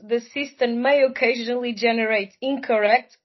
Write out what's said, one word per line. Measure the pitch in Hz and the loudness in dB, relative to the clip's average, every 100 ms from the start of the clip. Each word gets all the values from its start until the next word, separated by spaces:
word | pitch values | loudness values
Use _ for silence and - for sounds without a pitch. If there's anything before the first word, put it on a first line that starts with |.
| 214 | -4
the | 233 | -4
system | 233 285 285 - 240 233 | -4 -8 -10 -2 -2 0
may | 262 285 | 2 4
occasionally | 269 254 233 247 233 247 240 208 | 2 2 0 0 -4 -4 -4 -2
generate | 233 226 220 214 196 _ | -2 0 0 -2 -4 _
incorrect | 262 269 - 220 208 240 - _ | -6 -4 0 0 4 2 0 _